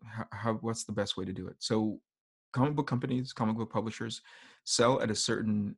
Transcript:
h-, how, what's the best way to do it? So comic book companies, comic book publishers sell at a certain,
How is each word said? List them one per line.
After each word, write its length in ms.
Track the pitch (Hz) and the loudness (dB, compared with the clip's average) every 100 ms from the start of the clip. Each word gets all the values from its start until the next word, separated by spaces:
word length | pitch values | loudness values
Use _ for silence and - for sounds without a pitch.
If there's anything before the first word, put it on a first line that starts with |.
h-, 220 | 110 110 - | -12 -10 -10
how, 240 | 104 113 | -4 0
what's 300 | 110 113 110 | 0 -2 -4
the 80 | - | -4
best 240 | 104 98 - | -2 -2 -4
way 80 | |
to 80 | 95 | -6
do 160 | 92 92 | -6 -8
it? 80 | - | -8
So 420 | - 110 110 101 _ _ _ _ _ | 0 2 2 -2 _ _ _ _ _
comic 240 | 127 143 147 | 2 2 2
book 100 | 143 | 0
companies, 460 | 123 127 127 127 | 0 0 -2 -2
comic 240 | - 110 110 | -2 0 0
book 160 | 110 | -2
publishers 500 | 110 110 - 117 - - - - - | -2 -2 -4 -8 -10 -14 -20 -20 -14
sell 380 | - - 117 135 | -2 4 6 4
at 80 | 110 | 2
a 60 | 104 | 0
certain, 600 | - 110 110 104 101 | 0 0 2 2 0